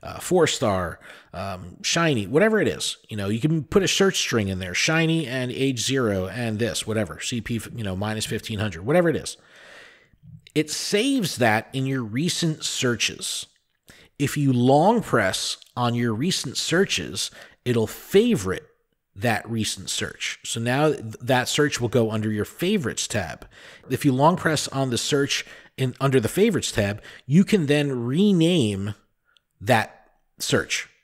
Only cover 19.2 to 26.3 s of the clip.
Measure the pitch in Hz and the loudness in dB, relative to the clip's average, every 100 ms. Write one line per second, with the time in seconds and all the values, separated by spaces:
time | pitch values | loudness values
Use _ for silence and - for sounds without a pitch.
19.2 | 117 107 - 113 104 - 90 - 87 - | -2 -2 -2 -4 -4 -4 -8 -6 -8 -8
20.2 | - - - 117 117 131 156 139 110 104 | -10 -10 -10 -6 -2 2 2 0 -8 -12
21.2 | 120 127 120 - 147 - 120 127 113 110 | 0 0 2 0 0 0 0 2 2 0
22.2 | 107 107 101 - 175 214 117 - - 110 | -2 -2 -4 -4 -2 0 -2 -4 -4 -4
23.2 | 85 62 - - - - - 131 143 127 | -6 -10 -16 -20 -20 -20 -6 0 2 4
24.2 | 147 180 165 151 - 135 135 117 - 143 | 4 4 0 -2 -2 -2 -2 -2 0 0
25.2 | 143 - - - - - 131 - 139 131 | 0 -2 -6 -16 -20 -4 -4 0 2 2
26.2 | 107 | 2